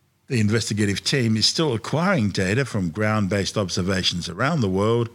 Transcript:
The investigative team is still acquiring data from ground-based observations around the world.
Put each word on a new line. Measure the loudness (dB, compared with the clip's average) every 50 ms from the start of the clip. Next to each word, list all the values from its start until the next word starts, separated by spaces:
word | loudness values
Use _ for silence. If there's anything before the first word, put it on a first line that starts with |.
| _ _ _ _ _ -2
The | 0 2
investigative | 2 4 2 2 0 0 0 0 0 0 0 -2 -2
team | 0 0 2 2 2 2
is | 2 2 0
still | 0 0 0 0 0
acquiring | -2 -2 -2 -2 0 2 2 2 2 2 0
data | 0 0 0 0 0 0 0
from | -2 -2 -4 -4 -4
ground-based | -2 -2 0 0 0 0 0 0 0 0 -2 -2 -2 -2
observations | -2 -2 -2 -2 -2 0 0 0 0 -2 -2 -4 -6 -6
around | -4 -2 -2 0 0 0
the | 0 0
world. | 2 2 2 2 2 0 0 -2 -6